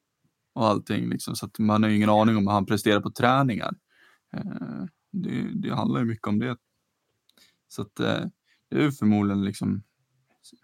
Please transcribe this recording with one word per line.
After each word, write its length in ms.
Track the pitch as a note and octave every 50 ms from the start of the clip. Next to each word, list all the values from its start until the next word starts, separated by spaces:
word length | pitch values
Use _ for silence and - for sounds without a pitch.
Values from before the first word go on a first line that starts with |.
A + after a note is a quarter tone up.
| _ _ _ _ _ _ _ _ _ _ _
och 120 | - A#2
allting, 420 | G#2+ G2+ - - - G#2+ G#2+ A#2 A#2
liksom. 240 | - - - - -
Så 100 | - -
att 120 | G#2+ - -
man 240 | A2 G#2 G#2+ G#2+
har 80 | A2 G#2+
ju 60 | G#2
ingen 140 | G#2 G#2+ G#2+
aning 260 | G#2+ G#2+ A2 A2 A2
om 100 | G#2+ G2
hur 60 | G2 G#2
han 120 | G2+ F#2+
presterar 340 | - A2 G2+ - G#2+ G3+ G3+
på 100 | - A2+
träningar. 640 | - - A#2+ A#2+ B2+ C3+ C#3 B2+ G#2 F2 - - - - _ _ _ _ _ _ _ _ _ _
Eh, 520 | - - - G3 - - - - B1+ B1+ - F3 - _ _ _
det, 340 | - F3+ - - C3 C3+ - - -
det 200 | - - - -
handlar 260 | C3 A2 A#2 B2+ C3+
ju 60 | B2
mycket 200 | A#2 A2+ - - A2
om 100 | G#2 G#2+
det. 180 | A#2+ B2+ B2 - _ _ _ _ _ _ _ _ _ _ _ _ _ _ _ _ _ _ _ _ _ _
Så 140 | - -
att, 180 | G#2+ - _ -
eh, 240 | A#2 A2+ - - - - - _ _ _ _ _ _ _
det 60 | -
är 60 | -
ju 100 | D3 D3
förmodligen 520 | C3+ - G#2+ G#2+ G#2+ G#2 G2+ G2+ G2 G2+ G2
liksom, 380 | G2 - - - G2 G2 G2+ - _ _ _ _ _ _ _ _ _ _ _ _ - - _